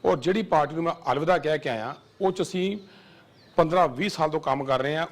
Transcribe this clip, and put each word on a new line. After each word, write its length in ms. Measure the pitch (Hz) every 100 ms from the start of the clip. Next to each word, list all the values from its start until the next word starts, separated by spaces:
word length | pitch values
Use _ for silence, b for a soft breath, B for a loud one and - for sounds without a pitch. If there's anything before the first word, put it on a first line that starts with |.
| -
ਔਰ 120 | 180
ਜਿਹੜੀ 240 | 135 196
ਪਾਰਟੀ 340 | 208 156 147 160
ਨੂੰ 80 |
ਮੈਂ 280 | 170 - -
ਅਲਵਿਦਾ 260 | 131 160 180
ਕਹਿ 220 | 147 151
ਕੇ 100 | 147
ਆਇਆ, 260 | 113 113 143 - _
ਉਹ 100 | 190
'ਚ 100 | 185
ਅਸੀਂ 360 | 180 185 190 208 - B B B - _ - -
ਪੰਦਰਾਂ 320 | 165 180 165
ਵੀਹ 220 | 123 196
ਸਾਲ 200 | - 156
ਤੋਂ 100 | 151
ਕੰਮ 240 | 151 135
ਕਰ 160 | 135 131
ਰਹੇ 160 | 135 156
ਹਾਂ, 120 | 170